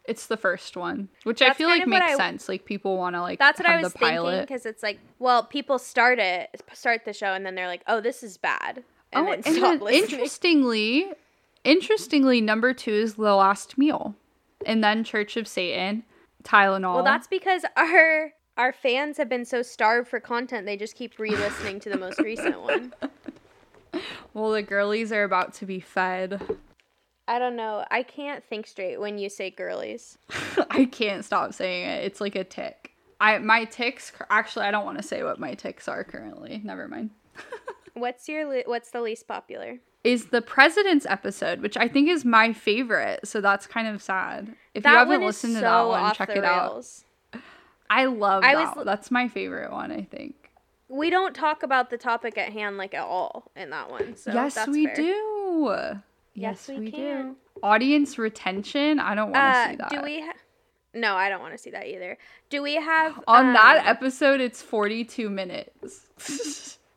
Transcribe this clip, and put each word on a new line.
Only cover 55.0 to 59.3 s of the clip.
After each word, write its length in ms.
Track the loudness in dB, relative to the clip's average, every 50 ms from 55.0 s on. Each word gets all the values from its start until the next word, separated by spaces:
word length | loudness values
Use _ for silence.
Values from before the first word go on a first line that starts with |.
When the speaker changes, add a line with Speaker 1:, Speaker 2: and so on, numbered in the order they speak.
| -2 -2 -2 -2 -4 -6 -6 -6 -6 -4 -2 0 0 0 -2 -2 -4 -6 -8 -10 -14 _ _ _ _ _ -14
Speaker 2:
Yes, 0 |
Speaker 1:
Yes, 340 | -10 -8 -8 -8 -10 -12 -14
Speaker 2:
we 100 | -12 -10
Speaker 1:
we 60 | -10
do. 60 | -10 -8
Speaker 2:
can. 400 | -8 -8 -6 -6 -6 -8 -10 -12 -16 _ _ -14 -4 2
Speaker 1:
Audience 520 | 4 4 4 4 4 4 4 4 2 -2
retention? 840 | -4 -6 -6 -6 -4 -6 -6 -4 -4 -6 -4 -2 0 2 2 2 2
I 160 | 0 0 0
don't 160 | -2 -2 0